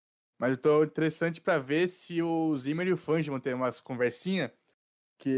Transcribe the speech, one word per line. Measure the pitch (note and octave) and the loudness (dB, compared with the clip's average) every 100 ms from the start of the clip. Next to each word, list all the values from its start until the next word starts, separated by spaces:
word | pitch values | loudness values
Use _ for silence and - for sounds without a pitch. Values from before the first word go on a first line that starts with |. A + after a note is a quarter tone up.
| _ _ _ - | _ _ _ -4
Mas | B2 | -2
eu | C3 | 2
tô | D3+ D3+ | 4 4
interessante | D#3 - D#3+ - E3 E3 | 4 2 -2 0 -2 -2
pra | - E3 | 0 0
ver | C3 D3+ F#3 | 2 0 0
se | - - E3+ | -2 -6 -2
o | E3 E3 D#3+ C#3+ | 0 0 0 -2
Zimmer | C3 D#3+ F#3 | -2 -2 0
e | |
o | E3+ | -2
Fangio | - E3 D3 | 0 0 0
vão | C3 | -4
ter | C3+ | -4
umas | B2+ B2+ - | -2 -2 -4
conversinha, | - B2 A#2+ A#2 F3+ F#3+ C3 - _ _ _ _ _ _ | -6 0 0 0 -2 -2 -2 -8 _ _ _ _ _ _
que | C#3 | 0